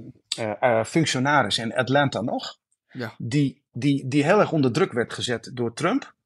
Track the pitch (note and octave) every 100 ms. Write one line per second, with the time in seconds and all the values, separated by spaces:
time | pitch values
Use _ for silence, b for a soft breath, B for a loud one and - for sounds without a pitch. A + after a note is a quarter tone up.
0 | A#2 - _ - A2 G#2 C3 A2+ A2 E3
1 | D3 C3 C3+ D3 G#2+ F#2+ A2+ B2 A#2+ C3+
2 | C#3 G2+ A#2+ C4 - - _ _ _ B2+
3 | A#2 - A#2+ C#3+ C#3 - _ B2 C#3+ C#3
4 | B2+ D3 D3 G#3 E3+ D#3+ B2+ A2+ C#3+ A#2+
5 | A2 - A2+ A2+ - A#2 A#2 A#2 D#3 C4+
6 | - _